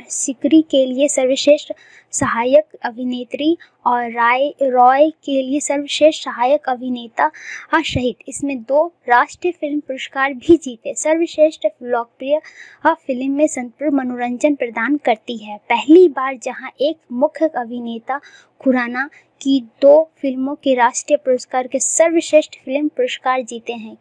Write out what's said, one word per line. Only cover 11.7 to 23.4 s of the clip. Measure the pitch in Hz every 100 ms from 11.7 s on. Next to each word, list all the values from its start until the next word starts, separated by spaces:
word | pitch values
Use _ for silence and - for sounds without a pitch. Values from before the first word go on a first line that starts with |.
| -
लोकप्रिय, | 240 240 233 _ 262 294 - - - - -
अ, |
फिल्म | 220 - 247 269
में | 277 302
संपूर्ण | 269 247 - 294 277
मनोरंजन | 254 247 247 247 302
प्रदान | 285 240 226 226 285
करती | - 320 - 226
है। | 214 208
पहली | - 233 - 339 359
बार | 269 262 262
जहां | 254 233 254 -
एक | 285 311 _
मुख्य | 240 302 - 320 254
अभिनेता | 233 240 233 233 233 277 - _ _ _
खुराना | 269 254 240 247 285 - _ _
की | 269 269 226 _
दो | 277 294 320 _
फिल्मों | 277 254 262
के | 294 277
राष्ट्रीय | 254 247 - - 285
पुरस्कार | - 254 - 262 254
के | 269
सर्वश्रेष्ठ | - - 330 330 - 302 - -
फिल्म | - 269 302
पुरस्कार | - 247 - 254 262